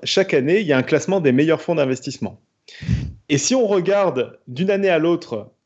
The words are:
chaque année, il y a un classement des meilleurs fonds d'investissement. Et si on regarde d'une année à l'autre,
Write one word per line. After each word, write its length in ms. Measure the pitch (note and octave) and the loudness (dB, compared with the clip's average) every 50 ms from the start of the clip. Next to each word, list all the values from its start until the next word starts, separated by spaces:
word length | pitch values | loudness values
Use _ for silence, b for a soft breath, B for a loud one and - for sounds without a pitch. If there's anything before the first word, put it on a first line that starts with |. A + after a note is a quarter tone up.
chaque 320 | - - - F#3+ F#3 - F3 | -6 -2 0 0 2 2 2
année, 240 | C#3+ B2+ D3+ F3+ A3 | 0 2 2 2 2
il 80 | G#3 | 2
y 60 | D#3 | 2
a 40 | C#3 C3 | 2 2
un 40 | |
classement 380 | B2 - D#3 C#3 - - G3 F#3+ | 2 2 0 0 0 0 0 2
des 100 | D#3 C3+ | 2 2
meilleurs 320 | B2 C3+ D#3 D#3+ D#3+ D#3 | 4 4 4 2 0 0
fonds 140 | - - E3+ | -2 -2 0
d'investissement. 640 | D#3 C#3 C3 C3 B2+ - C#3 B2+ - G#2+ F#2+ - - _ _ _ _ _ B B B B B B B B B B - _ - | 0 0 0 -2 -4 -6 -10 -10 -8 -10 -10 -12 -14 _ _ _ _ _ B B B B B B B B B B -14 _ -2
Et 100 | D3+ C3+ | -2 -2
si 160 | - - B3+ | 0 0 0
on 140 | C4 A#3 G3 | 2 2 2
regarde 720 | G3+ F#3+ E3 F#3+ G3+ G3+ G3 F3 C3+ B2+ A2+ - - - _ - | 0 0 0 2 2 2 2 0 0 -2 -4 -6 -8 -16 _ -12
d'une 220 | B2 C#3 F#3 G3 | -6 -4 -2 0
année 160 | G3 G3 G3 F#3+ | 0 2 2 2
à 80 | E3+ D#3 | 2 2
l'autre, 540 | D#3 E3+ E3+ D#3+ - - A#2+ G#2 G2 - - _ _ | 2 2 0 -2 -4 -8 -10 -10 -10 -12 -20 _ _